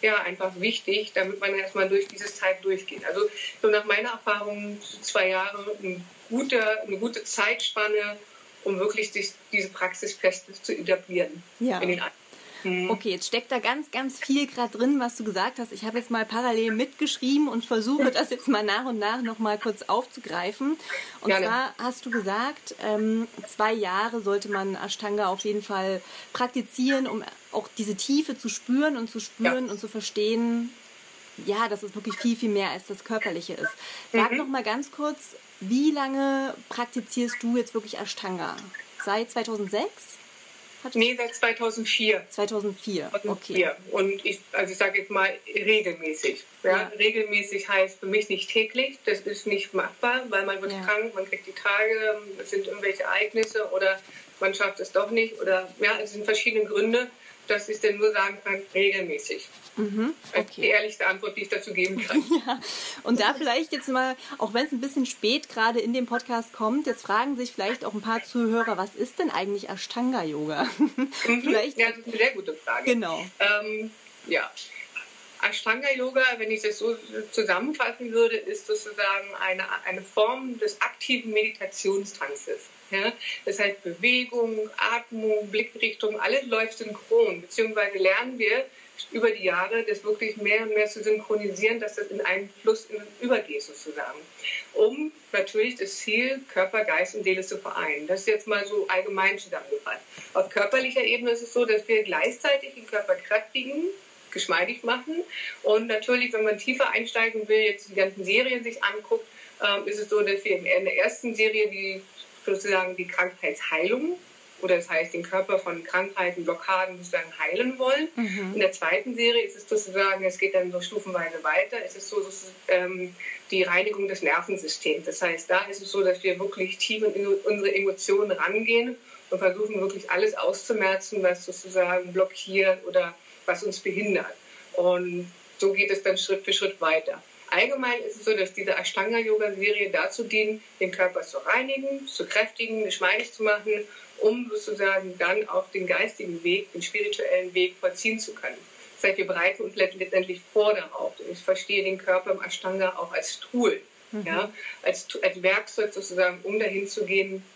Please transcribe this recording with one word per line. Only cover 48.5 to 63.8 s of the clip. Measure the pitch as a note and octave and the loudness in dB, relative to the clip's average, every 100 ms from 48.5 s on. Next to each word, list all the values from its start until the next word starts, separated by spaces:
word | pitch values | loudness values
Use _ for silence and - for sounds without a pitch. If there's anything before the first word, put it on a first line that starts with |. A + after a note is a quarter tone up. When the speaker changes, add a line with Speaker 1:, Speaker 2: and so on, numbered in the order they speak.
Speaker 1:
täglich, | A#3 G#3+ B3 C4+ C4+ | 0 2 0 -2 -2
das | - G3+ | -2 -2
ist | - G3+ A3 | -2 -6 -2
nicht | G3+ - | -2 -2
machbar, | F#3+ - - A#3+ B3+ B3 | -2 -2 -2 0 0 0
weil | G3+ G3 | 0 0
man | G3 | -2
wird | G3 | -4
Speaker 2:
Ja. | G3 | -4
Speaker 1:
krank, | F#3 G#3 A3+ | 0 0 0
man | G3 F#3+ | -4 -4
kriegt | - - | -6 -8
die | |
Tage, | - G#3 G3+ G#3+ A3 G#3+ G#3+ G#3 F#3+ | -4 2 4 4 2 0 0 -4 -12
es | - | -4
sind | G3+ F#3+ | -4 -4
irgendwelche | G3+ G3 - | -4 -2 -2
Ereignisse | - F#3+ G#3+ A3+ A3 A3 G#3+ | 0 0 0 0 0 0 0
oder | F#3 F#3+ F#3+ - - - - | 2 2 2 -4 -20 -20 -2
man | G3 | 0
schafft | - G3+ - | 2 -2 -2
es | - | -2
doch | F#3+ G#3 | 0 2
nicht | A3+ A3+ - | 2 2 0
oder, | - F#3 F#3 - | 2 2 0 -2
ja, | G#3 G#3+ | 0 0
es | G#3 | -2
sind | G3+ | -6
verschiedene | G#3+ G#3+ A#3+ A3 G#3 | 0 2 2 2 2
Gründe, | - A3 A#3+ B3 - - - - | 2 4 2 0 -8 -20 -20 -2
dass | G#3 G3+ | -2 -2
ich | G#3+ | 0
dann | G#3+ G3+ | 0 4
nur | G#3+ | 2
sagen | G#3 G3 G3 | 4 0 -2
kann, | G3+ G3 - | -4 -4 -2
regelmäßig. | F#3+ G3 G3 F3+ D3 - - - - - - | 2 2 2 -2 -4 -6 -8 -10 -18 -14 -4
Speaker 2:
Mhm, | G#3 G#3 A#3 D#4+ - | -2 0 -2 -2 -2
Speaker 1:
Das | - | -2
ist | - - | -2 -2
die | |
Speaker 2:
okay. | - | 2
Speaker 1:
ehrlichste | G#3 G#3+ - F#3 | 2 2 -2 -2
Antwort, | F#3+ G#3 G3+ | -2 -4 -8
die | |
ich | G3 | -4
dazu | G3 G#3+ | -4 -4
geben | F#3 F3+ G3 | -2 0 0
kann. | G#3 D4 - | 0 0 2
Speaker 2:
<laughs> | D#4+ B3+ | 0 0
Ja, | B3 - - - - | -4 -4 -8 -8 -8
und | - A#3+ | -2 2
da | G#3 | 2
vielleicht | C#4 D4 B3 D#4 | 2 0 0 0
jetzt | D4 | -4